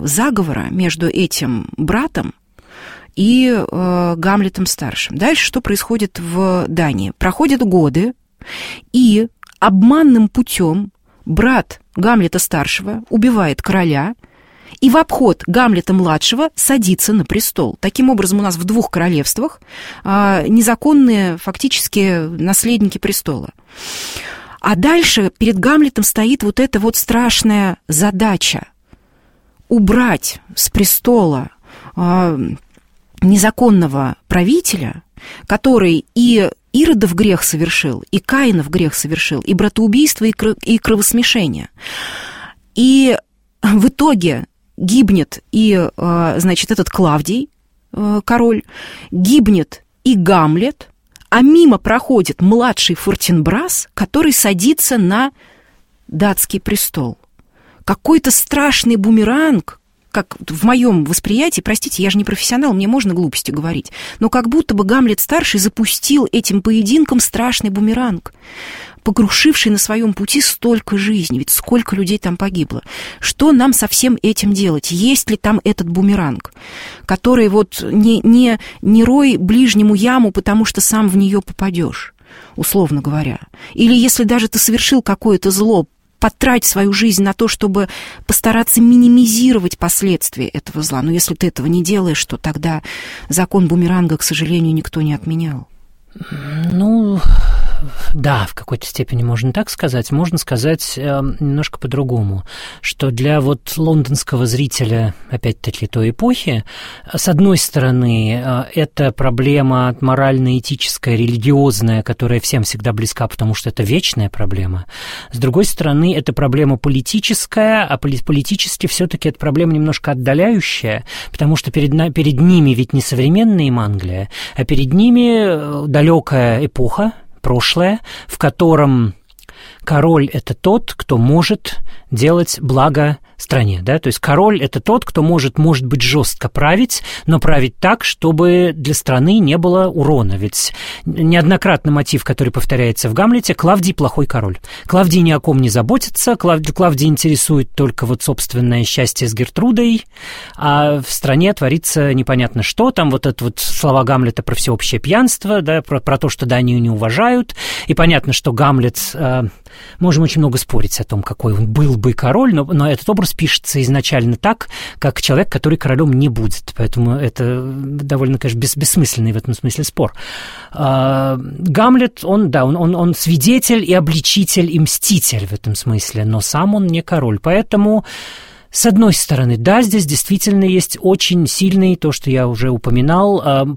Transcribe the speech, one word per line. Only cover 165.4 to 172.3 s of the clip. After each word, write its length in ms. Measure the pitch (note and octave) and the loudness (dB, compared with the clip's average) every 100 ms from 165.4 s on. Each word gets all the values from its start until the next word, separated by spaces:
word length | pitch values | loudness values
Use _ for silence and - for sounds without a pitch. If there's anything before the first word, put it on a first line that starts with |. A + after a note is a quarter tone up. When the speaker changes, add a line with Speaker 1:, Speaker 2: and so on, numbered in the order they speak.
| G3 | 0
Speaker 2:
который 260 | C3 D3+ D#3+ | 0 0 0
королем 360 | C3+ C3 D#3 | 0 2 2
не 160 | B2+ C#3+ | 2 2
будет. 440 | A2 G#2+ - - - | 0 -2 -2 -8 -4
Поэтому 360 | A2+ A#2+ A#2+ C3+ | -2 0 0 0
это 460 | C3 - B2 B2+ | -2 -2 -4 -2
довольно, 760 | C3 C3+ C3+ C#3+ C#3 C#3 C3 C3 | -6 -8 -8 -6 -4 -2 0 0
конечно, 200 | C3+ A#2 | -2 -2
бес-, 180 | A2+ C#3+ | -4 -2
бессмысленный 560 | D3+ - D3 - A2+ | 0 0 0 0 -2
в 40 | A2 | -2
этом 180 | - | -4
смысле 300 | A#2 B2+ - | -4 -4 -4
спор. 280 | D3 - B2+ - - - - - - | -6 -2 -4 -4 -16 -14 -16 -18 -14
А, 640 | - C#3 C3 C3 C3+ C3+ C3 | -4 0 0 0 0 -2 -4
Гамлет, 840 | B2+ C#3+ F3 D3 A#3 B3+ B3 - | -6 -6 -2 2 4 4 2 -4
он, 260 | - | -2